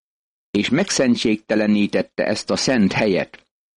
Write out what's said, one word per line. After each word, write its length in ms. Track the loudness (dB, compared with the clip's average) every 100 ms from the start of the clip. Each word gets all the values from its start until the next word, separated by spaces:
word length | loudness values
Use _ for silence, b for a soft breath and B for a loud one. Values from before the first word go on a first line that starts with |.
| _ _ _ _ _
és 180 | -4 0
megszentségtelenítette 1600 | 0 0 0 0 2 0 -2 -2 0 2 2 0 -2 -4 -4 -4
ezt 240 | -4 -4
a 60 | -2
szent 360 | 0 2 0
helyet.” 540 | 0 0 0 -4 -10 _ _ _